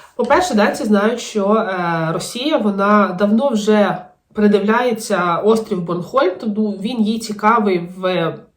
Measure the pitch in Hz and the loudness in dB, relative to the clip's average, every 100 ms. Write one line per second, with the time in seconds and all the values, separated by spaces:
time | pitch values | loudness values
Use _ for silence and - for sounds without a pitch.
0 | - - 240 - 359 208 240 277 233 208 | -10 -4 2 2 4 2 2 0 2 2
1 | 214 240 - 214 196 220 185 185 175 165 | 2 0 -4 -2 2 2 0 -2 -2 -2
2 | 160 165 - 240 285 302 208 196 202 208 | -2 -4 -6 -6 -2 0 0 0 0 2
3 | 196 180 208 226 277 220 214 214 196 165 | 0 0 0 2 0 0 2 2 2 -2
4 | - _ _ - 208 - 202 226 247 220 | -10 _ _ 0 2 2 2 0 0 -2
5 | - 190 180 170 202 214 - 180 170 175 | -2 -2 0 0 2 2 0 -4 -4 -6
6 | - 254 349 - 226 202 214 190 202 247 | -2 0 0 -2 -4 -2 -2 -2 -4 -2
7 | 208 226 220 202 214 240 208 175 175 185 | 0 -2 -6 0 2 4 2 0 -2 -4
8 | 185 180 165 - - | -2 0 -2 -4 -14